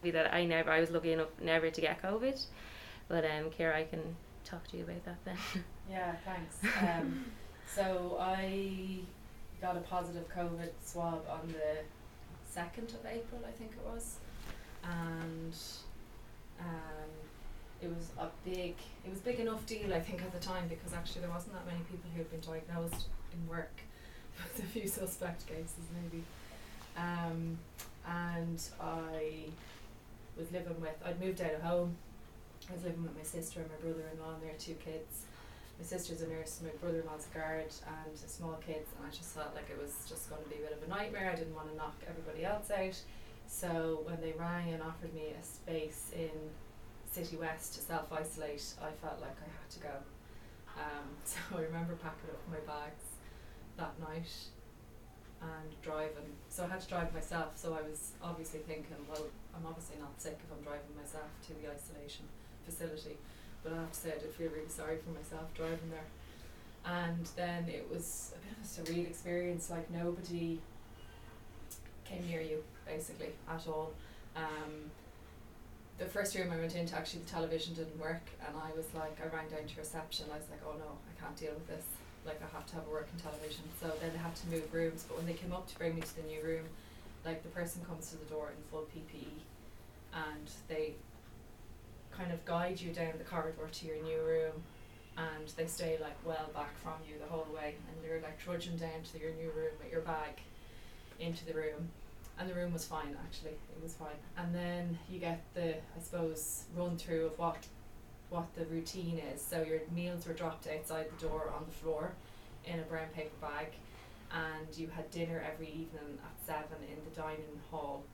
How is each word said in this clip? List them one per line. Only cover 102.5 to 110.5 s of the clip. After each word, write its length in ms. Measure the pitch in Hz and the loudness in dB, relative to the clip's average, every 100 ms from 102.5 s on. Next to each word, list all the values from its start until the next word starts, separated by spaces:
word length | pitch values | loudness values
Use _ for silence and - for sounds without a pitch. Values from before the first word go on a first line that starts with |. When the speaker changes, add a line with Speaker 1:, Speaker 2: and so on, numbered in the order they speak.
Speaker 2:
the 40 | |
room 180 | 175 175 | 4 4
was 120 | 165 | 4
fine, 320 | - 156 147 143 | 2 0 0 -2
actually. 280 | 165 - 160 | -2 -2 -2
It 300 | 156 - 165 | -4 -6 -4
was 120 | 165 | -4
fine. 140 | - 156 147 - - | -4 -4 -4 -4 0
And 180 | 170 | 4
then 440 | 175 175 175 175 165 - | 4 4 4 2 0 -2
you 80 | 180 | 0
get 240 | 175 165 - | 2 0 0
the, 160 | - 170 | 2 4
I 320 | 160 - 170 | 4 0 -6
suppose, 640 | 165 175 165 156 - - - 170 | -2 2 2 2 0 -2 -2 2
run 220 | 180 165 | 4 2
through 280 | 175 165 160 | 4 4 4
of 120 | 156 | 6
what, 260 | 170 165 - - - - - - - | 4 4 -4 -10 -10 -12 -12 -12 -2
what 180 | 170 170 | 0 0
the 120 | - 160 | 0 2
routine 520 | 165 165 185 170 165 151 | 2 0 0 2 2 0
is. 60 | - | -2
So 220 | - 170 | 2 4
your 180 | 156 160 156 | 6 4 4
meals 320 | 170 175 175 170 | 2 2 0 0
were 80 | |
dropped 320 | 165 165 | 2 2